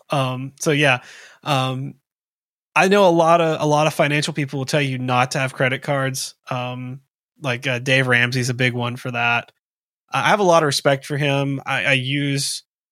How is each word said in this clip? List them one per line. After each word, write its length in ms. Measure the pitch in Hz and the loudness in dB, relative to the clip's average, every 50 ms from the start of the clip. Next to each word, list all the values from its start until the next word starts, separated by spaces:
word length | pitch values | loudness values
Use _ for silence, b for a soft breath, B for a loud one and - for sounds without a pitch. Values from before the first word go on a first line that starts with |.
| _ - | _ -6
Um, 420 | - 143 131 127 127 127 131 139 - - | -4 -4 -2 -4 -4 -8 -10 -12 -12 -6
so 100 | - 170 | -2 0
yeah, 300 | 151 143 151 143 127 123 B B B B B B B B B | 0 2 2 2 2 0 B B B B B B B B B
um, 520 | 147 147 135 131 131 127 131 135 139 - _ _ _ _ _ _ _ _ _ _ _ _ _ _ _ - | -2 -2 0 0 -2 -4 -6 -8 -10 -14 _ _ _ _ _ _ _ _ _ _ _ _ _ _ _ 0
I 120 | 156 170 190 | 2 4 4
know 200 | 196 208 202 180 | 4 6 6 6
a 20 | |
lot 300 | 170 170 165 160 170 175 | 6 4 4 4 4 4
of, 220 | 170 160 156 - 151 | 4 2 0 0 0
a 20 | |
lot 220 | 151 147 147 156 | 2 2 2 2
of 80 | 156 - | 2 2
financial 400 | - 165 143 147 147 147 - 156 | 2 0 2 0 0 -2 -2 -4
people 240 | - 147 135 - 139 | -4 -6 -4 -4 -6
will 80 | 131 | -4
tell 160 | - - 151 143 | -2 0 0 0
you 160 | 135 131 127 | 0 -4 -4
not 320 | 127 127 123 123 127 131 | -4 0 2 2 2 2
to 80 | - 127 | 0 -2
have 160 | 135 131 - | -4 -4 -2
credit 260 | - 139 127 131 131 | -2 -2 0 -2 -2
cards. 540 | - - 143 139 135 131 131 131 - - - _ _ - | -4 -4 -2 -2 -2 -4 -4 -6 -8 -10 -12 _ _ -10
Um, 500 | 131 123 123 123 123 123 127 127 127 135 _ _ _ _ _ _ _ _ | -8 -8 -8 -8 -10 -10 -10 -12 -14 -16 _ _ _ _ _ _ _ _
like, 260 | - 135 120 120 131 | -6 -4 -4 -4 -2
uh, 120 | 139 127 123 | -4 -4 -2
Dave 280 | 123 139 131 131 135 | 0 2 2 2 4
Ramsey's 440 | 127 123 120 120 123 123 131 120 123 | 4 4 2 2 2 0 -2 -2 -2
a 40 | 123 | -2
big 200 | 117 131 127 120 | 0 -2 -2 -2
one 220 | 123 120 120 120 | -2 -4 -6 -6
for 140 | 123 - 131 | -8 -10 -8
that. 400 | 120 117 117 120 120 117 - - _ _ _ _ _ _ _ _ _ _ _ _ - | -4 -2 -2 0 -2 -2 -4 -8 _ _ _ _ _ _ _ _ _ _ _ _ -4
I, 140 | 135 110 | -2 0
I 20 | 143 | 2
have 120 | 190 214 | 2 4
a 40 | 208 | 4
lot 180 | 180 165 165 160 | 6 6 6 4
of 40 | |
respect 400 | 147 131 - - 147 139 135 - | 4 0 0 2 2 0 0 -2
for 100 | - 151 | -6 -4
him. 460 | 135 151 143 139 139 139 139 139 135 - | -2 0 0 0 0 0 -2 -4 -6 -6
I, 220 | - 135 127 92 | -4 -4 -2 0
I 60 | 131 139 | 0 0
use, 680 | 131 127 127 139 143 143 143 139 139 135 - - - - _ _ _ _ _ | 0 0 -2 -4 -2 -2 -2 -2 -2 -4 -6 -8 -10 -12 _ _ _ _ _